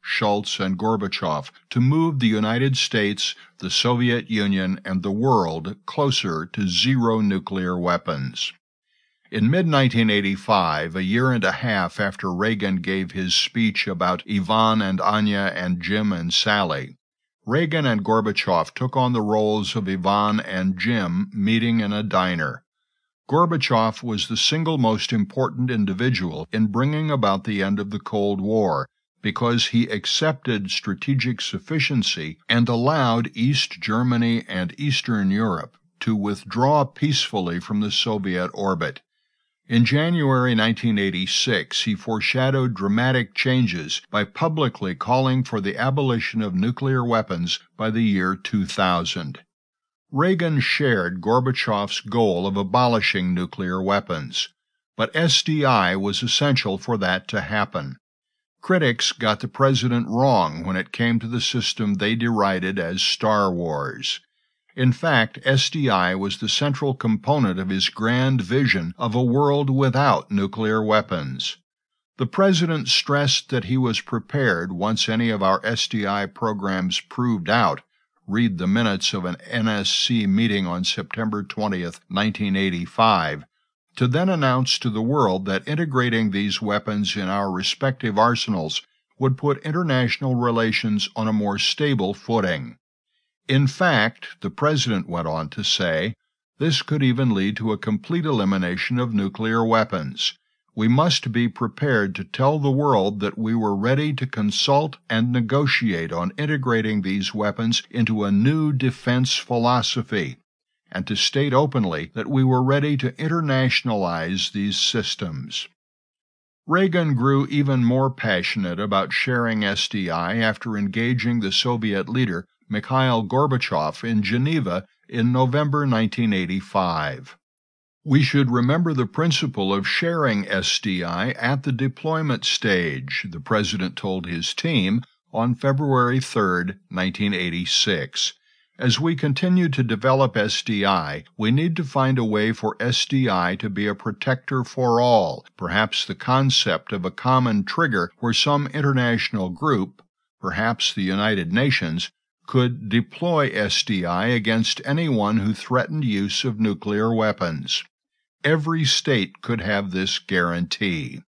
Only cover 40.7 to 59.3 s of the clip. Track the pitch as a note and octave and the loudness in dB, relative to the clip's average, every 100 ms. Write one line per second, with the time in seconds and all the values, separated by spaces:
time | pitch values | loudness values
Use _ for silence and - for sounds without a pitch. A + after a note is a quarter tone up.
40.7 | A2 A#2+ G#2 G2 F#2 F#2+ - - G2+ D2 | 2 0 2 0 0 -2 -2 0 0 -2
41.7 | - A2 G2 - A2 - C3 C3 C3+ B2+ | -4 -2 -4 -2 -4 -2 0 2 2 0
42.7 | F#2+ G2+ G#2+ B2+ B2+ A#2 - C3 B2+ A2+ | -2 0 2 2 2 -2 -2 2 4 2
43.7 | F2 - - - G#3 G3+ - E3 D#3 D3 | 0 -6 -8 -4 -4 -4 -2 -2 0 -2
44.7 | - F#2+ F2 A2 B2+ C3 C3 B2 A2 G2 | -2 -6 -6 0 2 2 0 0 -2 -2
45.7 | G2 B2+ C#3 C3+ A#2 - A2+ G#2+ F2+ A2 | -2 0 0 0 0 -2 -4 -2 0 0
46.7 | B2 C3+ C3 A#2+ A2+ G#2+ F2 F2 - _ | 0 0 0 2 0 0 -4 -4 -6 _
47.7 | - A2 A2 A2 F#2+ F#2 F#2+ - G#2 F#2+ | -6 -2 2 2 2 0 -2 -2 -2 -2
48.7 | - F#2 F2 E2+ F#2 D#2 - _ _ _ | 0 0 2 -2 -6 -8 -12 _ _ _
49.7 | _ _ _ - C3+ F3 F#3 F3 D3 B2+ | _ _ _ -8 0 2 2 0 0 0
50.7 | - C#3+ G#2+ F2 F2+ G2 B2 B2+ B2+ - | 0 2 2 0 -4 0 2 2 -2 -2
51.7 | G#2 G2+ - G#2 A#2 G#2+ F2 F#2+ G2 G2 | -2 -2 -6 -4 0 2 2 -2 -2 0
52.7 | A#2+ B2 A2+ G2 G2+ F#2 F2+ F2+ - F#2 | 2 4 2 0 0 0 -2 -4 -6 -4
53.7 | F#2 F#2+ G2+ G2 E2 C#2+ - - _ _ | -2 0 0 0 -6 -6 -6 -8 _ _
54.7 | _ _ - A2+ D#3 E3 - - D3+ C3+ | _ _ -6 -4 0 2 2 0 0 4
55.7 | A#2 F2+ F#2+ G2+ G2 B2 - D3 C3+ G#2 | 4 2 0 -2 -2 -2 0 2 0 0
56.7 | G2 - A2+ F#2 F#2 - G#2+ D2+ G#2+ G2+ | -4 -4 -2 0 -2 -4 -6 -4 -2 -2
57.7 | F2 C#2 C2 _ _ _ _ _ _ - | -4 -8 -14 _ _ _ _ _ _ 0
58.7 | F#3 C#3 A#2 - - A2 | 2 2 0 -2 -2 -2